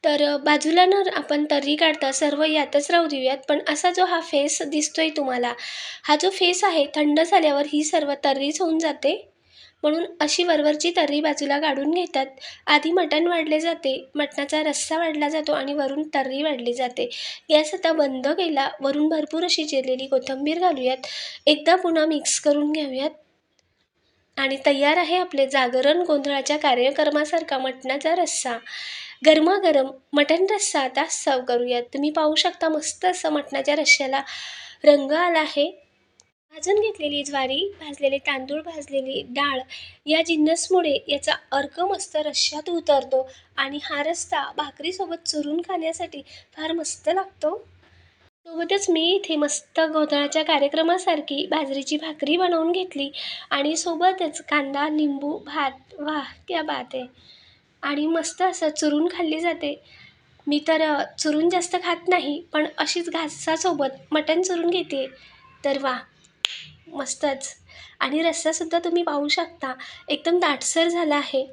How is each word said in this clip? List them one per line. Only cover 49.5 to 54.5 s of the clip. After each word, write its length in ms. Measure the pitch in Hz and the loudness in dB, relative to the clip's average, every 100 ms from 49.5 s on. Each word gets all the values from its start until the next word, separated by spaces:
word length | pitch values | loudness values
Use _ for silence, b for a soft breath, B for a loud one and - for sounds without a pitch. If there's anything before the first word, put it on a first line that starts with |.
| - _ - | -2 _ 0
गोंधळाच्या 640 | 320 311 302 285 285 311 | 2 2 2 0 0 0
कार्यक्रमासारखी 1040 | 311 302 285 302 330 359 359 311 302 277 - | 2 2 2 2 2 2 2 -2 -2 -6 -2
बाजरीची 500 | 311 277 269 269 302 | -2 -2 -6 -4 -4
भाकरी 400 | 320 302 277 349 | -4 -6 0 2
बनवून 360 | 359 330 330 | 2 2 0
घेतली 380 | 359 370 277 277 B B B B | -2 -4 -6 -8 B B B B
आणि 260 | 277 285 320 | -2 0 -2
सोबतच 640 | 359 320 359 381 330 - | -4 2 0 2 -6 -6
कांदा, 480 | - | -2